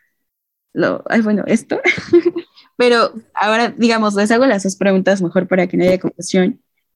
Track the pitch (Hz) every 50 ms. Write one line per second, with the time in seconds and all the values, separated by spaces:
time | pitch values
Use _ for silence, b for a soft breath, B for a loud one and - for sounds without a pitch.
0 | b b b b _ _ _ _ _ _ _ _ _ _ - - 160 101 92 -
1 | - - - 233 220 214 214 185 - - 220 226 - - - 480 539 359 - -
2 | - - 349 349 - 349 - 339 B B B B B B _ - 247 247 240 233
3 | 208 - - 220 - _ - - 196 214 220 226 240 226 - - 233 226 226 226
4 | 214 208 202 196 208 214 233 233 262 269 214 196 185 190 190 - 190 196 190 190
5 | 185 190 196 196 180 170 - 190 180 - 185 190 180 180 - 175 175 180 185 180
6 | - 165 - - 175 - - 185 185 190 - - _ _ _ _ _ _ _